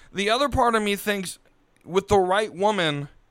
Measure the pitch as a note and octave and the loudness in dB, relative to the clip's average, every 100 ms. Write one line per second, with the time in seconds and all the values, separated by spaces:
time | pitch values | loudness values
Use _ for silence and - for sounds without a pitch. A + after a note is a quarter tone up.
0 | - F3+ G3+ A#3+ C#4+ B3+ A#3+ A3+ G#3 G3 | -14 -4 0 0 0 2 2 2 0 -2
1 | G#3 G3+ F3+ - _ _ _ _ - F3+ | -2 -4 -6 -14 _ _ _ _ -2 -2
2 | F#3 G3+ F3+ G3 A3 D#3+ G#3 G#3 D#3+ C#3+ | 2 2 4 0 -2 -2 0 0 -2 -2
3 | C#3+ - _ | -8 -16 _